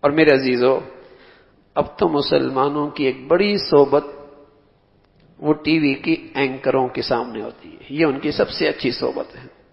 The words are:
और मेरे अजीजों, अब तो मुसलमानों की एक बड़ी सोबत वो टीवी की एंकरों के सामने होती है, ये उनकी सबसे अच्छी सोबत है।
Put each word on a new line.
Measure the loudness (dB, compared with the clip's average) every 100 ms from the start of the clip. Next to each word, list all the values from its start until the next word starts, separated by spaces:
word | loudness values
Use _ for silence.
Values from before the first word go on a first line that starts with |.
और | 2
मेरे | 4 6
अजीजों, | 6 4 2 2 0 -4 -20 -20 -20 -20 -20 _ _ _ -4
अब | -4 0
तो | 0
मुसलमानों | 0 0 0 0 0 0 -2 -6
की | -2 -4
एक | -4 0
बड़ी | 0 2 -2
सोबत | 4 6 6 4 0 -16 -20 -20 -20 _ _ _ _ _ _ _ _ _
वो | -2
टीवी | -2 2 2 2
की | 0 -2 -4 -4 -4
एंकरों | -2 -2 0 0 0
के | -4
सामने | -4 -2 -4 -8
होती | -12 -14 -20 -20
है, | -12 0
ये |
उनकी | 0 0 -4
सबसे | -2 -2 0 -2
अच्छी | -2 -4
सोबत | -2 -4 -4 -10 -14
है। | -20 -20 _